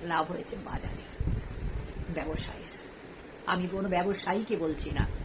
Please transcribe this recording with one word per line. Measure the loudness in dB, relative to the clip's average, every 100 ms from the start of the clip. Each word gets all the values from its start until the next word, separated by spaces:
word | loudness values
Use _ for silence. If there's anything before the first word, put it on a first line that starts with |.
লাভ | 2 2 2
হয়েছে | 0 -4 -6
বাজারের, | -4 -4 -2 -4 -6 0 4 4 0 -2 -2 -2 -4 -6 -2
ব্যবসায়ের। | -2 0 -2 -2 -6 -10 -10 -12 -12 -14 -14 -14 -8 0
আমি | 2 2
কোনো | 0 4
ব্যবসায়ীকে | 4 4 2 2 2 4 2
বলছি | 2 2 0
না, | 2 2 0